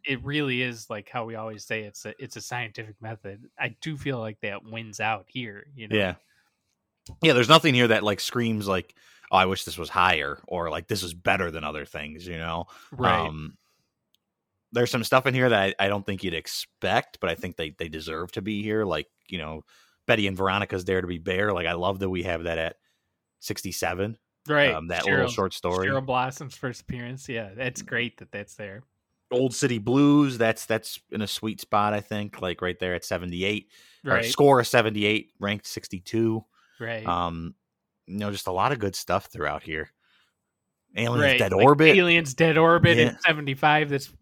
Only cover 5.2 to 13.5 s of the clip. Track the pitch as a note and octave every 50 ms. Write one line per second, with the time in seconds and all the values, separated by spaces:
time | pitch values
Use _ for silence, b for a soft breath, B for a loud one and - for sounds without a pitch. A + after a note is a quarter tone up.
5.2 | F#2 _ - B2+ A#2+ G#2+ G2+ G2+ - D3 C#3 B2+ A2 G#2 A2 G#2+ G2 F2+ F2+ -
6.2 | _ _ _ _ _ _ _ _ _ _ _ _ _ _ _ _ _ - - -
7.2 | E3 D#3+ C3 B2 A#2 A#2 D#3+ D#3+ - D3 B2+ B2 B2 A2 A2 G#2 G#2 G#2 G2+ -
8.2 | - - - B2 A#2 A2+ A2 G#2 G2 G2+ F#2+ F2+ - _ _ b b b b b
9.2 | b b F#2+ F#2 F#2+ F#2 F#2+ - - E2+ D#2 F2 D#2+ - - F2+ F2+ F#2 F2 D#2
10.2 | C#2+ C#2+ C#2+ - - - F2+ F2 E2+ D#2+ D2+ F2 F2+ - A2+ F#2 F#2 E2+ E2 F2+
11.2 | - G2+ F#2+ F#2+ F2+ E2+ D#2 D#2+ D2+ D2 D2+ D2+ C#2+ - - D#2 D2 D2+ D#2 E2+
12.2 | F2 F2+ E2+ D#2+ E2 E2 E2 E2+ E2+ B B B B B C#3 - - F#2 F2 E2+
13.2 | E2 D#2+ D#2 D#2 D#2 -